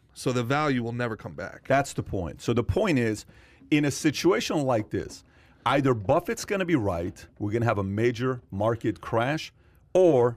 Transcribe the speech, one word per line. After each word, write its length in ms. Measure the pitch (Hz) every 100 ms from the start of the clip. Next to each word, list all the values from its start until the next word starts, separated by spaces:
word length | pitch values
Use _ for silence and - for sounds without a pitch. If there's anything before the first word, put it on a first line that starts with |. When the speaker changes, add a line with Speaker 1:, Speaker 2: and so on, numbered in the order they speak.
| _ -
Speaker 1:
So 160 | 143
the 100 | 123
value 400 | 117 139 151 127
will 100 | 117
never 240 | 120 120 110
come 180 | 107
back. 340 | 73 92 - -
Speaker 2:
That's 260 | 135 143
the 80 | -
point. 400 | - 104 82 -
So 100 | -
the 120 | 117
point 340 | 113 - 214 139
is, 300 | 117 107 - - - _ -
in 160 | 151 147
a 60 |
situation 720 | 135 156 135 160 208 - 185
like 260 | 135 120 104
this, 340 | 101 - - - _ _ _ 117
either 260 | 139 135
Buffett's 520 | 120 95 151 180 226 -
gonna 200 | 202 175
be 100 | 160
right, 460 | 101 87 90 - - -
we're 140 | 104
gonna 140 | 113 117
have 120 | 104
a 60 |
major 580 | 98 101 120 113 131 123 -
market 520 | 98 107 113 120 98
crash, 520 | - 113 120 151 - - _ _ _
or 420 | 180 180 135 120